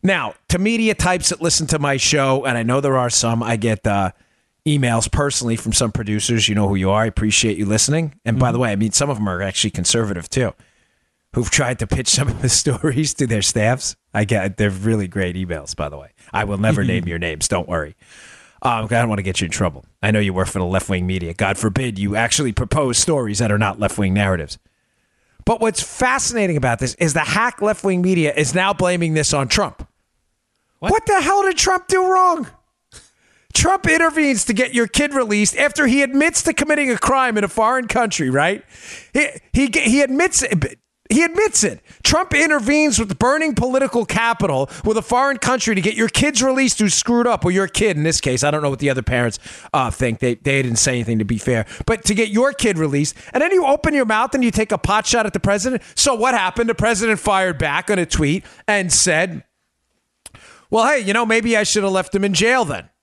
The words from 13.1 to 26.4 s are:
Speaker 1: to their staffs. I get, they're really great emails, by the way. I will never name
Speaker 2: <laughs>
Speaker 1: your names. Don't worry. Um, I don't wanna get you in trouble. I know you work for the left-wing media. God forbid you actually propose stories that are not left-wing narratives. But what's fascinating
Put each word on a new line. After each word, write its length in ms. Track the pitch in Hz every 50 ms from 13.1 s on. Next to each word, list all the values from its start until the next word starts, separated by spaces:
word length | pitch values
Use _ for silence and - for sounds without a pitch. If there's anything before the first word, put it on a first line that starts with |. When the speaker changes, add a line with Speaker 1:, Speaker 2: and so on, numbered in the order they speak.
| -
Speaker 1:
to 120 | - 139 120
their 140 | 113 107
staffs. 540 | 101 - - 117 104 110 127 135 - - - _ _ _ _
I 100 | 104 107
get, 320 | 98 113 104 92 98 92 -
they're 120 | 110 104
really 380 | 95 92 101 110 113 107 101 90
great 260 | 87 101 95 90 87
emails, 400 | 92 95 90 85 78 71 - -
by 140 | - 78 73
the 80 | 73 71
way. 140 | 71 - _ _ - -
I 140 | - 101 107
will 120 | 101 101 95
never 260 | 104 110 107 104 98
name 200 | 92 90 90 85
Speaker 2:
<laughs> 20 | 85
Speaker 1:
your 120 | 85 85
names. 280 | 87 85 78 78 - -
Don't 180 | - 92 87 -
worry. 280 | 87 82 76 73 - _ _ _ - - - - - - - - _ _ -
Um, 220 | 131 120 113 110
I 20 | 107
don't 200 | 120 117 120 117
wanna 140 | 107 101 95
get 180 | 98 90 -
you 40 | 98
in 60 | 85
trouble. 340 | - - 101 87 73 67 - _ _ _ -
I 80 | 104
know 80 | 107 107
you 160 | 104 98 92
work 120 | 92 92 87
for 120 | - 98
the 60 | 92
left-wing 420 | 90 92 95 - - 98 90 90 90
media. 260 | 92 92 87 82 85
God 240 | - 104 95 101 -
forbid 400 | - 110 95 131 131 123 107 95
you 180 | 101 101 101
actually 360 | 107 117 117 - - 151 127
propose 480 | 104 - 127 104 - 151 147 131 117 -
stories 400 | - - 165 143 123 107 101 98
that 120 | 117 110
are 60 | 104 104
not 220 | 110 101 95 101
left-wing 340 | 104 98 - - 104 95 92
narratives. 460 | 101 101 98 95 85 76 71 - - _ _ _ _ _ _ _ _ _ _ _ _ _ _ _ _ -
But 140 | - 226 220
what's 200 | 226 226 - -
fascinating 760 | - - - - 254 247 262 277 - - 240 233